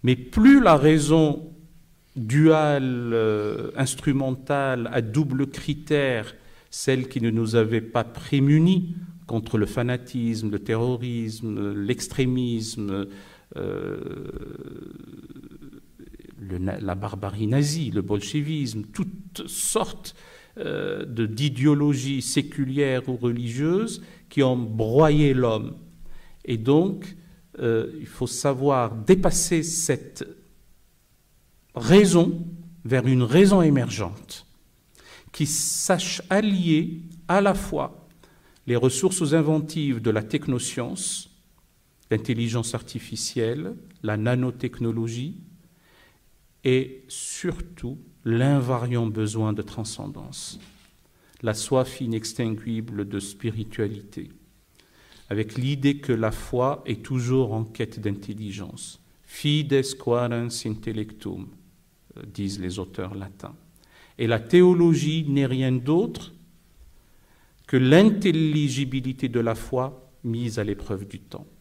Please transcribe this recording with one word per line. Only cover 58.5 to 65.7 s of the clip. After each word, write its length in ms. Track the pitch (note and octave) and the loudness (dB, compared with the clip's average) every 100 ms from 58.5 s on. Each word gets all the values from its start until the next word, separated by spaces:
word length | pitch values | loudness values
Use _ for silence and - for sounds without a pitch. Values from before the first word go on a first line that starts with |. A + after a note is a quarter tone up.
| G2+ F#2 - - - _ _ | -10 -12 -14 -16 -20 _ _
Fides 720 | _ - D3+ D3+ D3 C#3 C3 - | _ -4 0 0 2 0 0 -4
quærens 680 | - A#2+ A#2+ A#2 A#2+ A#2 A#2 | 0 0 0 -2 -4 -6 -6
intellectum, 840 | A2 - A2 G#2+ - G2+ F#2 G2 - _ _ _ _ _ - | -6 -6 -6 -8 -10 -10 -10 -12 -18 _ _ _ _ _ -20
euh, 60 | G#2+ | -16
disent 280 | G2 G2 G2+ | -6 -6 -6
les 180 | F2+ F#2 | -8 -8
auteurs 380 | F2+ - F#2 F#2+ | -10 -8 -10 -10
latins. 400 | F#2+ - - - _ _ _ _ - - | -14 -14 -18 -18 _ _ _ _ -20 -4
Et 80 | A2+ | -2
la 120 | A2+ | 0
théologie 840 | A2+ F3 F3+ F3+ E3+ D#3 - D#3+ D3 | 4 8 8 8 6 4 2 -2 0
n'est 200 | C#3 C3+ | 0 0
rien 240 | B2+ C3 | 0 0